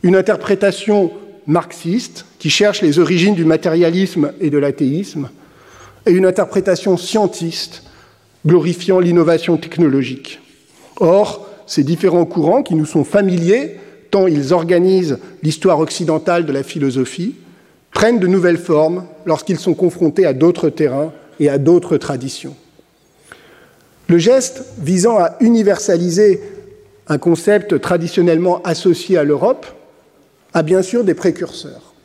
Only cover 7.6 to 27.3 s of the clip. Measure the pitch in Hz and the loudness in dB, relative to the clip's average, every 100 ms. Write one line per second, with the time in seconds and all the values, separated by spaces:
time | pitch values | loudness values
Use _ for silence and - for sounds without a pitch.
7.6 | - - - - _ _ _ _ 156 175 | -12 -16 -20 -20 _ _ _ _ 2 2
8.6 | 160 175 - 185 175 175 160 165 165 160 | 2 -4 0 2 4 2 4 2 0 -2
9.6 | - - 165 135 127 131 - - _ _ | -2 0 2 2 -2 -8 -14 -20 _ _
10.6 | _ _ - - 170 190 208 - - - | _ _ -20 -2 2 2 2 -4 -16 -20
11.6 | - - 139 165 190 175 165 175 151 226 | -8 -2 -2 0 0 2 0 0 0 0
12.6 | - 160 151 160 139 202 196 180 170 226 | 0 -2 0 -2 0 0 0 0 2 0
13.6 | 302 - - - _ 196 185 147 135 175 | 0 -12 -20 -20 _ 0 2 0 0 0
14.6 | 165 175 180 190 170 123 - - 156 151 | 2 2 4 2 0 -6 -8 -6 -6 0
15.6 | 190 156 156 - 170 156 160 175 160 139 | 0 2 0 -4 -2 -2 0 -2 -2 -4
16.6 | 135 165 139 127 127 - 185 - - - | -6 -4 -2 -2 -4 -4 -8 -10 -20 -20
17.6 | _ _ _ - 214 240 180 190 180 170 | _ _ _ -2 0 2 2 2 2 0
18.6 | 170 151 156 180 180 - - 156 - 175 | 0 0 0 -2 -10 -14 -4 -4 -2 -4
19.6 | - 156 180 - 165 170 180 131 165 175 | -2 0 -2 0 -2 2 0 4 2 2
20.6 | 160 143 151 135 156 - - - 147 143 | -2 0 -2 -2 -6 -8 -20 -2 0 2
21.6 | 139 175 175 151 - 135 131 - 135 135 | 4 2 2 -4 -2 -8 -8 -12 -16 -18
22.6 | _ _ _ _ _ _ _ - - - | _ _ _ _ _ _ _ -20 -20 -20
23.6 | _ _ _ _ - 170 170 262 254 - | _ _ _ _ 0 2 4 2 0 -10
24.6 | - - 147 185 208 226 170 - 226 233 | -18 -12 -2 0 2 2 0 2 2 4
25.6 | 202 170 - 170 175 170 208 180 - - | 2 0 0 0 0 2 4 2 -4 -18
26.6 | - - _ _ _ 151 175 | -20 -20 _ _ _ -2 0